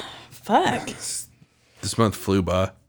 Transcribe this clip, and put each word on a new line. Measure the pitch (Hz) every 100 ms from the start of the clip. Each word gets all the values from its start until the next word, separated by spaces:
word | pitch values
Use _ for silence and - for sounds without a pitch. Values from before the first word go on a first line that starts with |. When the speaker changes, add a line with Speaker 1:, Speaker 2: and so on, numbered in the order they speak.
| - - -
Speaker 1:
Fuck. | - - 247 359 247 - - - - - _ _ _ _ _
Speaker 2:
This | 98 -
month | 113 -
flew | - 98
by. | 85 92 95 -